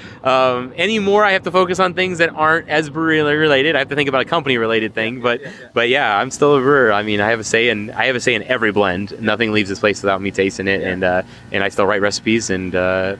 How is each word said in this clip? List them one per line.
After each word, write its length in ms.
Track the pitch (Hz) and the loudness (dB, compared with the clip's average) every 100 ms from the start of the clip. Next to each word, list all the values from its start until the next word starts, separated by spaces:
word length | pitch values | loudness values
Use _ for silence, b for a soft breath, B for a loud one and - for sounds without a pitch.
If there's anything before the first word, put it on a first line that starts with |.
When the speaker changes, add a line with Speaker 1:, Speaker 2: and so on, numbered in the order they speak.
| B B | B B
Speaker 1:
um, 500 | 131 131 131 123 127 139 | 0 2 2 0 -6 -4
anymore, 480 | 190 220 196 208 | -2 0 2 2
I 60 | 208 | 4
have 120 | 190 | 0
to 60 | 185 | 0
focus 280 | 185 180 185 | 0 0 0
on 140 | 185 | -2
things 240 | 175 185 170 | 0 -2 0
that 120 | 165 | -2
aren't 340 | 147 156 165 - | 2 2 2 0
as 220 | 151 156 | -2 -2
brewery 320 | 147 160 156 | -2 0 2
related. 520 | 147 151 156 139 151 | 2 2 2 2 2
I 40 | 143 | 0
have 100 | 139 | -2
to 60 | |
think 140 | 143 139 | -2 0
about 120 | 131 | 0
a 20 | 120 | 0
company 320 | 170 139 123 | -2 0 0
related 340 | 113 113 110 | 0 0 -2
thing. 280 | 110 113 127 | -4 -4 -2
But, 180 | 120 120 B B 120 | -4 -4 B B -6
but 160 | 117 120 | 0 2
yeah, 300 | 135 120 101 | 2 2 0
I'm 120 | 127 | -2
still 260 | - 147 143 | 2 4 4
a 40 | |
brewer. 320 | 127 143 117 | 4 4 4
I 100 | 104 | 2
mean, 160 | 107 104 | 0 0
I 100 | 104 | 0
have 80 | 117 | 0
a 40 | |
say 240 | 110 113 120 | 0 2 2
in, 200 | 107 104 | 0 -4
I 140 | 98 123 | -2 -2
have 100 | 123 | 0
a 40 | |
say 140 | 127 | 0
in 80 | 110 | -2
every 300 | - 127 110 | -2 0 0
blend. 460 | 101 98 90 101 - | 2 0 0 -6 -4
Nothing 300 | 110 107 113 | -2 0 0
leaves 160 | 107 98 | 0 0
this 80 | 95 | 0
place 240 | 107 95 | 0 0
without 180 | 98 95 | 0 0
me 120 | 98 | -2
tasting 340 | 95 95 - 95 | -2 -2 -2 -2
it. 120 | 95 | -2
Speaker 2:
Yeah. 60 | 90 | -2
Speaker 1:
And, 160 | 92 | -2
uh, 180 | 92 90 - B B | 0 0 -4 B B
and 100 | 98 | -4
I 40 | 98 | -2
still 160 | - 101 | 0 0
write 160 | 104 | 2
recipes. 480 | 101 - 110 113 110 | -2 -2 0 0 0
And, 240 | 92 92 | -4 -2
uh, 420 | 90 92 92 95 | -2 0 0 -2